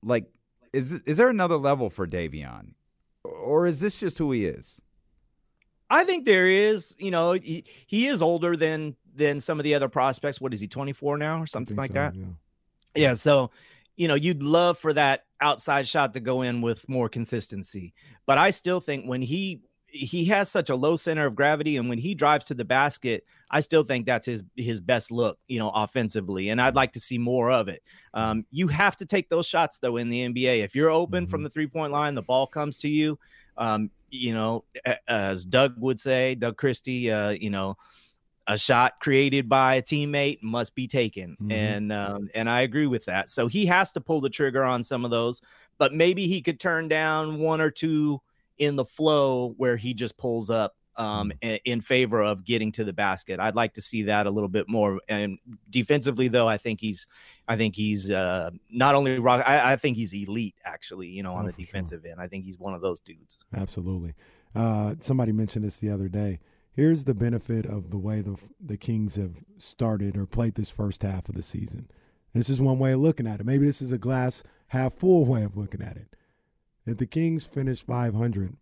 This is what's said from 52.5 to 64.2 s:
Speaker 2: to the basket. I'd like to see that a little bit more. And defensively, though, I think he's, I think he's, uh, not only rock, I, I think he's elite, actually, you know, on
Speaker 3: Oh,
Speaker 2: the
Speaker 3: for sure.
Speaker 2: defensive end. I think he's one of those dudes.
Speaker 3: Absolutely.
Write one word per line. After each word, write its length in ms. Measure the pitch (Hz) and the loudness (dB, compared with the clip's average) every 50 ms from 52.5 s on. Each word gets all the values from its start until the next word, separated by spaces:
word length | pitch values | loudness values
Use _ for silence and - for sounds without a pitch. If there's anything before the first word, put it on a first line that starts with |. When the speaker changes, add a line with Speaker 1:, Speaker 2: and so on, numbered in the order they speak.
| 120 117 110 107 104 | 0 0 0 -2 -4
Speaker 2:
to 120 | - 110 | -4 -6
the 80 | 104 90 | -6 -2
basket. 480 | 82 104 98 95 92 - - - - | -2 0 0 0 -2 -4 -8 -6 -2
I'd 140 | 95 110 101 | -2 -2 2
like 180 | 117 117 110 _ | 0 0 0 _
to 60 | - | -8
see 220 | 104 - - 113 107 | -12 -8 -4 -4 0
that 240 | 101 107 104 104 | 2 2 2 2
a 40 | 101 | 0
little 200 | 98 107 104 98 | 0 -2 -2 0
bit 180 | 92 107 98 - | 0 -2 -2 0
more. 320 | 110 113 104 101 98 95 - _ | 0 2 2 2 0 -2 -4 _
And 300 | 107 104 104 101 95 - _ - 120 - _ _ | -4 -4 -2 -4 -6 -10 _ -20 -20 -20 _ _
defensively, 580 | - 127 120 - 147 147 117 139 127 110 127 127 | -2 -2 2 2 0 0 2 -2 0 0 0 2
though, 180 | 113 123 117 | 4 4 4
I 120 | 113 110 101 | 4 2 0
think 200 | - 117 110 101 | -2 -4 -6 -4
he's, 280 | - 110 101 - - _ _ - - - - _ _ - | -4 -6 -6 -6 -10 _ _ -20 -20 -20 -20 _ _ -4
I 80 | 113 | -2
think 180 | 110 113 107 95 | 0 0 0 0
he's, 360 | 101 104 107 107 101 95 95 | -2 -2 -2 0 -2 -2 -2
uh, 400 | 101 95 95 90 90 92 85 82 87 - _ _ | -2 0 0 0 -2 -2 -4 -6 -8 -14 _ _
not 240 | - 120 127 139 143 | -2 2 4 4 6
only 240 | 139 139 135 131 127 | 4 4 2 0 2
rock, 260 | 117 123 123 123 127 | 4 4 4 4 4
I, 260 | 127 139 147 123 127 139 | 4 4 4 4 4 2
I 40 | |
think 200 | 135 - 147 123 | 2 0 -2 -2
he's 160 | 110 113 95 87 | -2 -4 -6 -6
elite, 440 | 101 101 95 101 117 117 101 - _ _ | -8 -8 -6 -4 -4 -4 -6 -8 _ _
actually, 440 | 92 85 82 - - 92 95 92 87 | -14 -14 -12 -14 -16 -14 -14 -14 -12
you 140 | 90 95 98 | -10 -10 -8
know, 100 | 92 90 | -8 -6
on 120 | 90 90 | -6 -6
Speaker 3:
Oh, 20 | |
Speaker 2:
the 60 | 90 87 | -6 -8
Speaker 3:
for 60 | - | -10
sure. 40 | 87 | -14
Speaker 2:
defensive 380 | - - 98 92 85 82 82 78 | -10 -8 -8 -8 -8 -10 -14 -14
end. 160 | 85 82 82 | -16 -14 -12
I 80 | 90 90 | -12 -10
think 160 | 92 98 92 | -10 -12 -12
he's 140 | 92 92 87 | -12 -14 -12
one 160 | 95 98 95 | -10 -10 -8
of 80 | 87 87 | -4 -4
those 180 | 95 87 - | -4 -4 -4
dudes. 380 | _ - 82 80 _ _ - _ _ _ - | _ -20 -20 _ _ _ -20 _ _ _ -8
Speaker 3:
Absolutely. 560 | 98 95 95 - - 90 90 95 90 85 85 80 _ | -8 -8 -6 -6 -8 -6 -4 -4 -4 -6 -8 -12 _